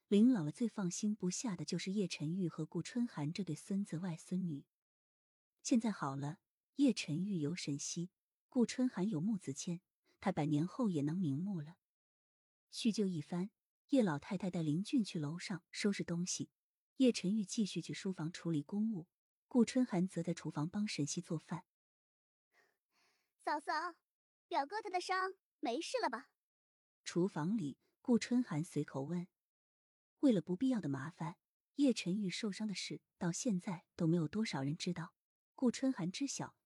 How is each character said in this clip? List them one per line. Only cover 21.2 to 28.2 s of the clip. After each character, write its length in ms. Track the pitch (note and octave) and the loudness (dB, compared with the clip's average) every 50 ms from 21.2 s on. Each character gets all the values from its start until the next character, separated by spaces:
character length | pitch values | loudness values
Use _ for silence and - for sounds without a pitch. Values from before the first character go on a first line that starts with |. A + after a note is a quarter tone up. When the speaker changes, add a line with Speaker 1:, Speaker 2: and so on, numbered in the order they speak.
Speaker 1:
做 160 | E3+ - F3+ D#3 | -4 -4 -6 -6
饭。 260 | - - - E3 - _ _ _ _ _ _ _ _ _ _ _ _ _ _ _ _ _ _ _ _ _ _ _ _ _ _ _ _ _ _ _ _ _ _ _ _ | -4 -6 -8 -8 -8 _ _ _ _ _ _ _ _ _ _ _ _ _ _ _ _ _ _ _ _ _ _ _ _ _ _ _ _ _ _ _ _ _ _ _ _
Speaker 2:
“嫂 160 | E4+ D#4 D4+ | -2 -2 -2
嫂， 360 | D4+ - E4+ D4+ E4 F4+ E4 _ _ _ _ _ _ _ _ _ _ _ | -2 -2 -2 -2 -2 -4 -8 _ _ _ _ _ _ _ _ _ _ _
表 180 | F4+ D#4+ C#4 | -2 -2 -2
哥 160 | C#4+ F#4+ A4 | -2 -4 -6
他 80 | - G#4 | -6 -4
的 100 | F#4 F4+ | -4 -4
伤 340 | F4 - F#4 F#4 F#4 F#4+ F#4+ - _ _ _ _ | -2 0 -2 0 0 -2 -4 -8 _ _ _ _
没 220 | - D4+ A#3 C#4 | -4 -2 -2 -2
事 160 | E4+ - - B4+ | -4 -4 -4 -2
了 80 | G#4+ D#4 | -2 -2
吧？” 200 | A#3+ A3+ C4 _ _ _ _ _ _ _ _ _ _ _ _ _ _ _ _ | -2 -4 -10 _ _ _ _ _ _ _ _ _ _ _ _ _ _ _ _
Speaker 1:
厨 240 | - - F3 E3+ G3+ | -4 0 2 2 2
房 280 | - E3 D3 E3+ G#3+ | 0 -2 -2 0 0
里， 220 | A#3 F3 C#3 - - _ _ _ _ | 0 -2 -4 -6 -8 _ _ _ _
顾 180 | _ - B3 | _ 2 4
春 220 | A3 | 4